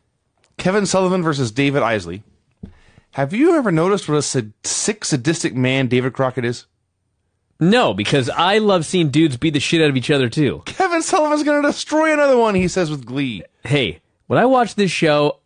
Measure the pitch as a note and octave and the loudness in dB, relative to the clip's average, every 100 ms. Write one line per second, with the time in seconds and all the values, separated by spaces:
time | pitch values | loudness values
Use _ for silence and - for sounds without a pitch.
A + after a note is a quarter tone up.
0 | _ _ _ _ _ - F3+ G#3 F#3+ F#3 | _ _ _ _ _ -6 -2 0 0 0
1 | F#3 F#3 D#3+ C#3 A#2+ A2 C#3 C#3 A2+ A2 | 0 0 0 -2 -2 0 0 2 0 -2
2 | E2+ F#2+ - _ _ - - - _ _ | -4 -12 -16 _ _ -20 -20 -20 _ _
3 | _ - C#3 G#3 E4 E4 A#3 D#3+ F3+ G3+ | _ -6 -4 0 2 2 2 0 0 0
4 | - D3+ - C3+ G#2+ - - - - A3 | -2 -2 -2 -4 -6 -10 -8 -4 -4 -4
5 | - C#3 B2 E3 E3 B2 B2+ C3+ B2+ B2 | -4 -2 -2 -2 -4 -2 0 0 2 0
6 | B2+ - C3 B2+ A#2+ B2 - _ _ _ | 0 -2 -4 -2 -4 -6 -12 _ _ _
7 | _ _ _ _ _ - E3 A#3+ F3 G2 | _ _ _ _ _ -2 2 4 2 0
8 | G#2 C#3+ A#2+ - F3 G#3+ G#3+ F#3 D3+ F#3 | 0 0 0 0 2 2 2 0 0 0
9 | D#3 C#3+ D#3+ B2 D#3+ C#3+ - E3 D#3 C3 | 0 2 2 0 -2 -2 0 2 2 0
10 | A#2+ C#3+ B2 D#3 C3+ C#2+ - - F#4+ E4+ | 0 0 0 0 0 -2 -8 -2 0 0
11 | D#4+ F#4+ D4+ D4+ D4 D4 D4 C#4+ - D4+ | 0 0 2 0 0 0 0 -2 -2 0
12 | D#4 D4+ C#4+ B3 A3 F#3+ F3+ F#3 D#3+ D3+ | 2 2 4 4 4 2 0 0 -2 -4
13 | A2+ C3+ C3+ G2 - _ A2+ C#3+ G#2 - | -8 -6 -4 -6 -14 _ -2 0 0 -4
14 | _ _ - C3+ A#3+ B3+ A3+ - G3 - | _ _ -2 2 4 2 2 0 -2 2
15 | D#3+ D3 D3 - | 2 2 0 -2